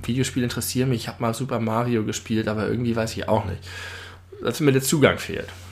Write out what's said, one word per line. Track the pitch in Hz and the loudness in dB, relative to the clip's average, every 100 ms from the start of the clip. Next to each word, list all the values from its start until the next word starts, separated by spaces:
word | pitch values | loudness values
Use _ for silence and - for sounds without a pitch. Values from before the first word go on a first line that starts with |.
Videospiele | - 123 127 - | -2 0 0 0
interessieren | 120 - - 127 131 | -2 -2 -2 0 2
mich, | 117 | 0
ich | - | -2
habe | 113 | -2
mal | 117 | -2
Super | 113 127 120 | 0 -2 0
Mario | 113 110 120 117 | 0 0 2 2
gespielt, | 107 107 - 110 110 | 0 -4 -2 0 0
aber | 107 104 | 0 0
irgendwie | 110 120 113 | 0 0 0
weiß | 110 - | 0 -2
ich | - | 0
auch | 107 95 | 2 0
nicht.“ | 90 - - - - - - - - | -4 -8 -12 -12 -12 -14 -18 -18 -6
Als | 123 117 | -4 2
mir | 147 | 4
der | 131 | 4
Zugang | 135 160 123 87 | 4 6 6 4
fehlt. | - - - - - | -2 -6 -8 -12 -16